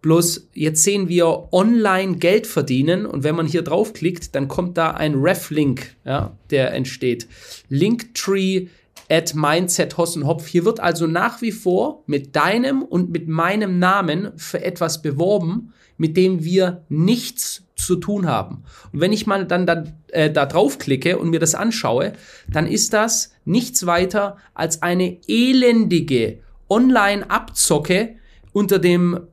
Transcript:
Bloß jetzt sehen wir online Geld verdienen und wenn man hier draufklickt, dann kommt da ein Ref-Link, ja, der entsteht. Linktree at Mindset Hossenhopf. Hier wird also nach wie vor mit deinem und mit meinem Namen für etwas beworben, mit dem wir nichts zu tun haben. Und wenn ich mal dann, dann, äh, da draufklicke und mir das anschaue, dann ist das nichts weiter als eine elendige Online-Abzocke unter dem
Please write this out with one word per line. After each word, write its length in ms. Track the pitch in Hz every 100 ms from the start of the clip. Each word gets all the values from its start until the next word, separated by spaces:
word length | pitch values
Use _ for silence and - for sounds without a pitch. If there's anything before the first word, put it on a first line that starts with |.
Bloß 460 | 156 165 170 - _
jetzt 300 | - 156 156
sehen 260 | - 202 180
wir 440 | 175 165 160 -
online 640 | 185 208 240 208 185 190 175
Geld 300 | 170 214 226
verdienen 580 | - 135 127 147 185 214
und 160 | 139
wenn 140 | 143 165
man 100 | 160
hier 160 | 165
draufklickt, 720 | 160 170 220 - 160 180 -
dann 140 | 139 139
kommt 280 | 160 180 175
da 140 | 160
ein 240 | - 156
Ref-Link, 800 | 139 151 185 - 151 143 135 - _
ja, 320 | - 135 - - _
der 240 | 139 127
entsteht. 540 | - 127 - 127 120 - - - - _
Linktree 1000 | 135 196 240 - - - 196 190 185 180 _ _ - _
at 260 | 160 165
Mindset 600 | 151 147 165 180 - 160 -
Hossenhopf. 500 | 170 170 139 165 -
Hier 160 | 175
wird 160 | 185 220
also 260 | 175 165 160
nach 340 | 165 226 -
wie 120 | 233
vor 500 | - 185 185 262 302 -
mit 280 | 143 135
deinem 480 | 151 160 220 262 269
und 280 | - 175 180
mit 180 | 165 160
meinem 500 | 160 170 208 202 180
Namen 540 | 185 196 175 156 208 -
für 260 | - -
etwas 380 | - 180 165 -
beworben, 680 | 151 135 175 208 165 214 - _ _ -
mit 180 | 160 165
dem 260 | 185 185
wir 400 | 156 185 180 175 -
nichts 720 | 151 180 240 - - - - _ -
zu 200 | - 180
tun 300 | 202 208 175
haben. 380 | 117 92 - - - -
Und 80 | 143
wenn 120 | 180
ich 140 | 214 214
mal 200 | 196 180
dann, 200 | 175 175
dann, 260 | 165 160 - -
äh, 220 | 170 151
da 160 | 151 139
draufklicke 720 | 151 269 - - 131 165 185
und 120 | 170
mir 100 | 160
das 140 | 160
anschaue, 580 | - 220 220 113 120 185 - - - -
dann 180 | 123 165
ist 260 | 208 -
das 400 | 214 226 - - _
nichts 420 | - 208 240 - 180
weiter 500 | 170 185 208 202 196 _
als 280 | - 160 -
eine 360 | 175 180 185 180 -
elendige 1120 | 226 254 262 247 233 196 170 135 127 110 110 - - -
Online-Abzocke 1500 | 208 254 247 202 202 - 208 - - - 151 156 185 226 - - - -
unter 260 | 202 202 196
dem 420 | 175 175 175 175 -